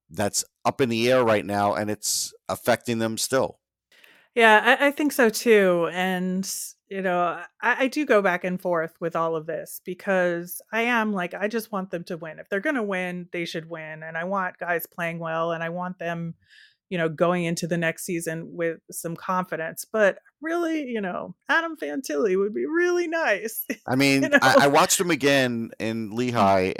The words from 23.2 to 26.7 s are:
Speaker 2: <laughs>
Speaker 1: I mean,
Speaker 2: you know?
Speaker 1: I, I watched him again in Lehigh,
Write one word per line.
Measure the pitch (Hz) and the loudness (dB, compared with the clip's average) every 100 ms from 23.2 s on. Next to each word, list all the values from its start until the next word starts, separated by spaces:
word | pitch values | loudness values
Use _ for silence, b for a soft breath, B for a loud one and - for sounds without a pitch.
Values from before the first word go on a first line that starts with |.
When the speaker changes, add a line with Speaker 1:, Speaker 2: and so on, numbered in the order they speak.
| 294 196 214 - - 247 | 0 0 -4 -8 -8 -8
Speaker 2:
<laughs> | - | -2
Speaker 1:
I | - | 2
mean, | 139 135 | 4 4
Speaker 2:
you | 294 | 4
know? | 285 | 4
Speaker 1:
I, | 131 127 | 6 6
I | 143 | 6
watched | 151 185 - | 6 4 2
him | 180 | 0
again | 151 139 139 127 117 113 - | 2 4 4 2 0 -6 -6
in | 107 113 110 110 | -4 -4 -4 -2
Lehigh, | 123 120 98 98 92 | 0 4 6 6 4